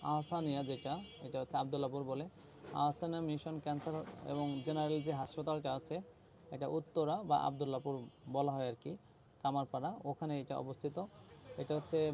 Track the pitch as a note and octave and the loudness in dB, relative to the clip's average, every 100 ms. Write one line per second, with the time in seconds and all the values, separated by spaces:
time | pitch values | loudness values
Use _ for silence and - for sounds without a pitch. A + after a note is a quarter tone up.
0 | - D3+ D3+ E3+ D#3 C#3 C3+ B2+ C3+ E3 | 0 0 0 0 0 0 0 -2 -2 -4
1 | G3+ - C#3 C3 B2+ - C3+ C#3+ C3+ C#3 | -6 -12 -6 -4 -2 -2 0 0 0 -2
2 | C3+ C3+ F3 - - - - D3 D3 D3 | -2 -4 -4 -10 -20 -18 -8 2 2 2
3 | E3+ E3 E3 D3+ E3 D#3 D3 D3 E3 D#3 | -2 0 0 -2 -2 -4 -2 -2 -2 -4
4 | - - C#3 C#3+ C#3+ C#3 C3+ D#3 D3+ D#3 | -6 -10 -4 -2 0 0 0 2 4 4
5 | D3 C#3+ C#3 - D3+ D#3 C#3+ C3 - E3 | 4 0 0 0 2 2 2 0 0 -2
6 | F#3+ - - - - C3 C#3 D#3 D#3 - | -4 -14 -20 -20 -12 -4 0 0 2 4
7 | D3+ F#3 F#3 C#3+ C#3+ C#3 C#3 C3 C#3+ C3+ | 4 4 4 4 4 2 0 0 0 -4
8 | A#2+ - - C3+ C#3+ C#3 B2+ A#2 C#3+ F#3+ | -6 -12 -2 2 2 2 0 -2 -8 -10
9 | - - - - C#3 C#3 C#3 C3 D3 A3 | -12 -20 -20 -4 0 0 0 -2 -2 -4
10 | C#3+ C#3 D#3 D3 C3 C3+ C3+ C#3 D3 D3+ | -6 -4 -2 -2 -2 -4 -4 -4 -4 -4
11 | G3+ - - - - - D3 D3+ D3+ D#3+ | -6 -10 -20 -20 -14 -8 -2 -2 2 2
12 | D#3 | 2